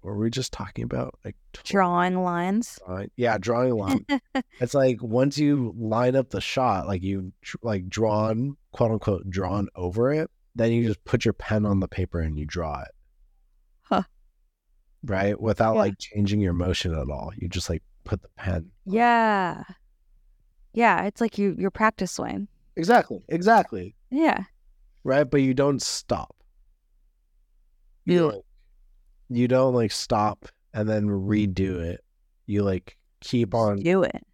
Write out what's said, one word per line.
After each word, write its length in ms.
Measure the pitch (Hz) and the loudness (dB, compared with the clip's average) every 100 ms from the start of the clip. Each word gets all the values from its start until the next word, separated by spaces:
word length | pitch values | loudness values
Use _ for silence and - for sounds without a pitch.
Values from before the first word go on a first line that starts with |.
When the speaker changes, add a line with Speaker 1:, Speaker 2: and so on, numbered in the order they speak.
Speaker 1:
were 140 | 90 104 | -8 -2
we 140 | 113 | -2
just 220 | 117 123 | -2 -8
talking 320 | - - - | -8 -12 -8
about? 340 | 120 123 127 - | -6 -4 -6 -10
Like, 120 | - - _ | -16 -16 _
t- 80 | - | -18
Speaker 2:
Drawing 580 | - 196 185 175 180 185 | -2 2 2 2 0 0
lines. 560 | 180 175 175 202 240 - 92 | -2 -2 -2 -2 -4 -10 -10
Speaker 1:
Drawing, 240 | 92 98 - | -8 -8 -2
yeah, 220 | 120 107 | 0 0
drawing 340 | 98 120 127 | 0 0 2
a 40 | 117 | 0
line. 300 | 95 - - | 0 -2 -2
Speaker 2:
<laughs> 360 | 277 _ 262 - - | -4 _ -8 -8 -6
Speaker 1:
It's 140 | 123 | -2
like, 280 | 143 131 120 | 2 2 2
once 360 | 120 113 139 139 | -2 2 2 2
you 360 | 147 143 120 98 | 2 2 0 -4
line 400 | 113 110 123 131 | -2 2 2 2
up 140 | 127 | 0
the 100 | - | -4
shot, 460 | - - 127 98 82 | -4 0 2 0 -2
like, 160 | 95 | -4
you've 300 | 95 98 92 - | -2 -4 -6 -14
dr-, 160 | - - | -16 -8
like, 260 | 117 104 92 | -4 -4 -4
drawn, 680 | 101 110 107 107 113 135 139 _ | 0 0 2 0 0 -2 -6 _
quote 180 | - 120 | 0 0
unquote, 360 | 110 - 95 95 | 2 0 -2 -2
"drawn 380 | 90 92 101 95 | -4 -2 -2 -4
over 380 | - 90 98 123 | -4 -6 0 0
it," 180 | 151 160 _ _ | 0 -4 _ _
then 160 | - 117 | -2 2
you 140 | 117 117 | 2 0
just 160 | 104 | -2
put 200 | - 120 | -2 0
your 100 | 113 | 0
pen 300 | 101 - 107 104 | -2 -2 0 2
on 140 | 98 | 2
the 80 | 90 | 0
paper 320 | - 90 85 | -4 -4 -2
and 180 | 80 76 | -4 -4
you 60 | 76 | -6
draw 360 | 87 80 69 | -6 -6 -8
it. 80 | 65 - _ _ _ _ _ _ _ _ | -12 -20 _ _ _ _ _ _ _ _
Speaker 2:
Huh. 200 | _ 185 185 _ _ _ _ _ _ _ _ _ | _ -2 -2 _ _ _ _ _ _ _ _ _
Speaker 1:
Right? 380 | 127 95 101 104 | -4 0 0 0
Without, 340 | 110 104 110 | -2 2 2
Speaker 2:
Yeah. 60 | 110 | 4
Speaker 1:
like, 140 | 101 98 | 2 -2
changing 420 | - 104 101 104 | -8 0 2 2
your 120 | 98 | 2
motion 420 | 87 87 87 90 | 2 0 0 -2
at 140 | 80 69 | -4 -4
all. 220 | 69 - - | -6 -10 -8
You 120 | 87 | -6
just, 200 | 90 - | -6 -4
like, 120 | 85 _ _ | -6 _ _
put 180 | - - | -8 -8
the 60 | - - | -8 -10
pen. 340 | 95 87 82 _ | -4 -4 -6 _
Speaker 2:
Yeah. 800 | - 202 240 233 226 202 185 - - 185 _ _ _ _ _ _ _ _ - | -4 2 4 4 4 2 0 -4 -14 -20 _ _ _ _ _ _ _ _ -10
Yeah, 320 | 214 233 175 | 2 4 4
it's 160 | 185 - | 0 -2
like 160 | 226 - | -4 0
you, 180 | 202 170 | 0 0
your 120 | 190 | -4
practice 420 | - 220 - 185 | 2 0 0 -6
swing. 360 | - - - 202 _ _ - | -6 -6 -6 -8 _ _ -6
Speaker 1:
Exactly. 460 | 165 233 - 107 - | 4 4 4 -8 -6
Exactly. 680 | 160 185 226 175 95 90 - _ | 0 4 4 4 -6 -10 -16 _
Speaker 2:
Yeah. 340 | 262 320 - 190 _ _ _ _ _ | 0 2 0 -6 _ _ _ _ _
Speaker 1:
Right? 200 | 131 135 | 0 2
But 160 | 143 143 | 4 2
you 120 | 135 | 2
don't 260 | 131 139 139 | 4 2 2
stop. 540 | - - - 90 - - _ _ _ _ _ _ _ _ _ _ _ _ _ _ _ _ | -2 -8 -4 -4 -4 -16 _ _ _ _ _ _ _ _ _ _ _ _ _ _ _ _
You 100 | - | 0
Speaker 2:
Yeah. 160 | 175 160 | 2 2
Speaker 1:
don't, 120 | 101 - _ _ _ _ _ _ _ _ | -2 -14 _ _ _ _ _ _ _ _
you 180 | 120 123 | 0 2
don't, 260 | 127 131 | 4 4
like, 180 | 127 110 | 2 0
stop 540 | - - 110 107 104 - _ _ | -2 -2 0 0 -2 -14 _ _
and 140 | 110 107 | -6 -2
then 180 | 107 104 | 0 0
redo 720 | 98 98 107 104 90 95 90 | -2 0 2 2 0 -2 -2
it. 240 | 82 - _ _ _ _ - | -6 -8 _ _ _ _ -4
You, 160 | 104 | 0
like, 340 | 101 92 - - _ _ | 0 -2 -6 -20 _ _
keep 320 | - 127 117 | -4 0 0
Speaker 2:
Just 80 | 117 | 2
Speaker 1:
on 140 | 110 101 | 2 2
Speaker 2:
do 220 | 165 190 | 2 2
it. 200 | - - - | 2 -2 -12